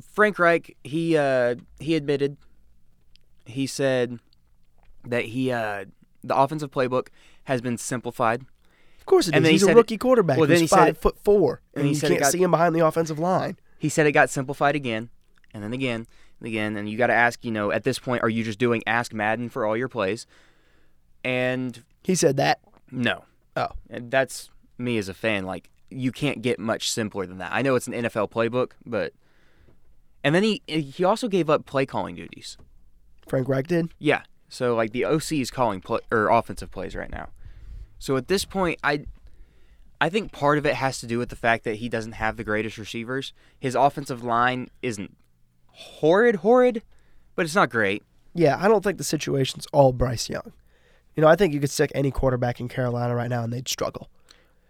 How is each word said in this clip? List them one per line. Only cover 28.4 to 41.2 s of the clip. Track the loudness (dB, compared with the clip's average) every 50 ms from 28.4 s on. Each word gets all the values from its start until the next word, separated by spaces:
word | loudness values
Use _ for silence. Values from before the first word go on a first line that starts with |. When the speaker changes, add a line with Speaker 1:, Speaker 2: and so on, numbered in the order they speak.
| -2 -2 0 -2 -4 -4 -6 _ -14
Speaker 1:
but, | -8 -6 -4 -4 -6 -8 _ _ _ _ _ _ _ _ _ _ -20 -20 -20 -20 -20 -20 -20 -20 -20 _ _ 0
and | 2 2
then | 4 4
he, | 2 0 -2 _
he | -6 -4 -4 -4 -4 -4 0 2
also | 2 2 0 -2 -2
gave | 0 0 2 2
up | 2 0 0
play | -2 -2 -2 -2
calling | -2 -2 -4 -6 -6 -8
duties. | -12 -14 -16 -16 -18 -18 -18 -18 -18 -20 -20 -20 -20 -20 -20 -20 -20 _ -20 -20 -20 -12 -6
Speaker 2:
Frank | -4 -4 -2 -2
Reich | -2 -2 -2
did? | 0 0 0 -2 -2 -6 -4
Speaker 1:
Yeah. | 0 0 0 0 -2 -8 -20 -20 _ -18
So, | -10 -4 -2 0 0
like, | 0 0 -2 -2
the | -2 -2
O | 0 0 -2
C | -2 -2 -4 -4
is | -4 -4
calling | -2 -2 0 0 -2 -4
pl-, | -6 -4 -6 -4 -4 -2
or | 0 0 2 4
offensive | 4 2 2 0 -6 -12 -12 -12
plays | -10 -10 -10 -10 -10
right | -10 -12 -12
now. | -12 -12 -12 -14 -16 -18 -18 -18 -18 -18 -16 -16 -16 -16 -16 -18 -18 -12
So | -6 -4 -2
at | -2 -2 -2
this | -2 -2 -2
point, | -4 -4 -2 -2 -2 -2 -2 -2
I, | -2 -2 -2 -4 -10 -16 -18 -20 -20 -20 -20 -20 -20 _ -20 -20 -20 -20 -20 -20 -12 -4 -2
I | -2 0
think | 0 -2 -4 -6 -6
part | -2 2 2 2
of | 2 2
it | 0 -2
has | 0 -2 -4 -4 -4
to | -8
do | -6 -4
with | -4